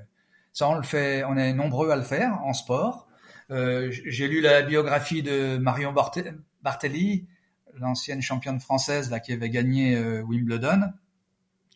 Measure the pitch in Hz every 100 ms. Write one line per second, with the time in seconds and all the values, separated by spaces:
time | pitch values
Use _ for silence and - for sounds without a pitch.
0 | 101 _ _ _ _ - 143 160 135 151
1 | 139 135 135 135 131 131 147 127 160 143
2 | 131 143 247 196 139 127 - 127 214 254
3 | - _ - - - 131 127 127 127 123
4 | - 117 143 156 151 143 143 151 147 143
5 | 139 160 143 139 135 131 127 123 143 143
6 | 131 - 175 156 - _ 139 127 143 147
7 | 196 190 - _ _ _ _ 131 127 127
8 | - 135 127 131 139 131 - 135 - 143
9 | 127 113 117 117 117 120 127 135 131 120
10 | 113 113 110 120 117 117 131 196 196 -
11 | _ _ _ _ _ _ _